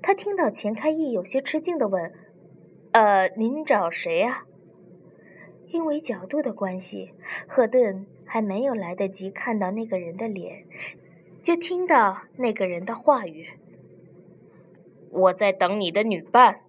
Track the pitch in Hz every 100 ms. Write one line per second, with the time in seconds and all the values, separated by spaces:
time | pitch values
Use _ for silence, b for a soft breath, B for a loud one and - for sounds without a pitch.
0 | - 392 415 392 269 202 208 226 311 311
1 | 302 220 185 262 - 311 302 330 214 190
2 | 165 B B - - - - - - 233
3 | 214 196 185 220 226 294 294 214 170 -
4 | 175 170 226 247 - - - _ - -
5 | - B B B B B - 330 320 294
6 | 320 190 185 311 262 214 196 185 185 202
7 | 185 - B B B - 220 254 220 190
8 | 202 - - 226 214 190 277 226 175 180
9 | 196 190 185 190 - 220 185 214 226 190
10 | 170 185 226 190 175 - - B B B
11 | - - - - - 339 - 359 359 285
12 | 202 190 - - 247 - 190 175 196 226
13 | - 269 180 156 165 - - - - -
14 | - - - - - - - - - _
15 | - 180 185 185 202 190 180 208 180 185
16 | 220 180 - 220 233 -